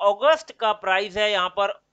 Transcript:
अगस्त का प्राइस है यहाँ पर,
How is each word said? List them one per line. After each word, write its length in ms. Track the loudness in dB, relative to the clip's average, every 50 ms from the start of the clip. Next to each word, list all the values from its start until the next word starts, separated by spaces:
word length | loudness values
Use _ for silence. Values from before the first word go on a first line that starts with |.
| 0
अगस्त 480 | 0 0 2 2 2 2 2 -2 -12 -10 -4
का 120 | -2 -2 -2
प्राइस 420 | -2 -2 0 0 0 -2 -4 -4
है 140 | -2 -2 0
यहाँ 180 | 0 0 -2 -2
पर, 300 | -2 -2 -2 -2 -4 -10 _ _